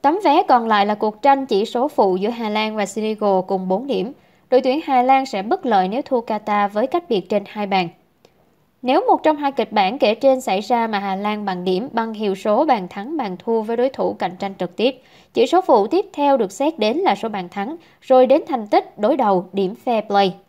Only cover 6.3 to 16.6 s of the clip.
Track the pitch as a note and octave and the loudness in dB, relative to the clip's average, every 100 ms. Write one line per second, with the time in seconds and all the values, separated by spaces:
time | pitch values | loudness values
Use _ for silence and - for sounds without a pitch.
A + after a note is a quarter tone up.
6.3 | G#3+ G#3+ G#3 G3+ G#3 B3+ F4 F4 G#3 F3 | -6 -2 -2 0 -2 -2 -2 -2 -4 0
7.3 | G#3 G3+ G#3+ G3+ F#3+ E3+ _ _ _ _ | -4 -4 -8 -2 -2 -2 _ _ _ _
8.3 | _ _ _ _ _ B3 D4 B4+ E4 D#4 | _ _ _ _ _ 0 0 2 2 2
9.3 | D4 C#4+ C4+ G#3+ G#3+ F#3+ C4 G#3+ A3 C4+ | 0 -2 -2 -2 0 0 2 0 4 2
10.3 | C4 B3 G3 G#3 A#3+ A3+ G#3 G3+ F#3+ G#3 | 2 0 -4 0 -2 0 -2 -4 -4 -4
11.3 | G#3+ G3+ F3+ F#3 F#3 B3 A3+ A3+ G#3+ G#3+ | -4 -6 -4 -2 -2 -2 -4 -6 -4 -4
12.3 | G3 A3 G#3 D#4 A#3+ F3+ G#3 G#3+ D#4+ G#3+ | -2 0 2 2 0 -2 -10 -8 -6 -6
13.3 | F3 - A3+ G#3+ A#3 C4 - F3+ G#3 F#3 | -8 -4 -2 -2 -2 -2 0 -4 -2 -6
14.3 | F3+ G3 F#3+ F3+ F3+ A#3 C4 _ _ _ | -6 -10 -6 -8 -2 -2 -2 _ _ _
15.3 | - A#3+ E4+ F#4 B3 G#3 F4 G#4 - C#4+ | 0 2 2 4 2 4 -2 -2 -2 2
16.3 | C#4 F#3+ - | 2 0 -2